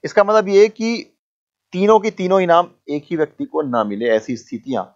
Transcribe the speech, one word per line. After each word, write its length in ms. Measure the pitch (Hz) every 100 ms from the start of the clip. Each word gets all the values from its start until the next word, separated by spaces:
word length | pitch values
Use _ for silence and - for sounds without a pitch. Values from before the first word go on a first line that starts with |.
इसका 200 | 156 -
मतलब 240 | 202 214 196
ये 200 | 196 214
कि 440 | 214 226 233 - _ _ _ _ _ _
तीनों 260 | 180 202 220
के 100 | 214
तीनों 300 | - 185 190
इनाम 300 | 180 170 175 _ -
एक 180 | 147 143
ही 60 | 165
व्यक्ति 280 | 151 _
को 180 | 143 156
ना 220 | 147 120
मिले, 240 | 107 101 117
ऐसी 280 | 110 110 117
स्थितियां 480 | - 117 135 120 95